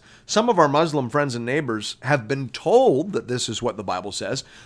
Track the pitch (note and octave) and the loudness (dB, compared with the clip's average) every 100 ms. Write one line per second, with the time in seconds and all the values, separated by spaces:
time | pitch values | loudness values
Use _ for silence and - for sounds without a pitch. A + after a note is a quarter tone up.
0 | - - - G#3 A#3 G3 D3+ C#3+ E3 D3 | -18 -20 -2 0 2 4 4 4 2 0
1 | B2 C#3+ C#3+ A#2+ A#2 C#3 C#3+ A2 G#2 - | -2 0 -2 -2 -2 -2 -2 -4 -6 -8
2 | B2+ C#3+ G#2+ C#3 B2+ - - A3+ C4 C3 | -2 0 0 -4 -4 -6 2 4 6 4
3 | F#3+ F3+ A2 B2 - A2 A#2 G2+ G2 F#2 | 0 -6 -4 -4 -4 -4 -4 -4 -4 -4
4 | G2 - F#2+ C3 - - | -6 -8 -6 -6 -8 -18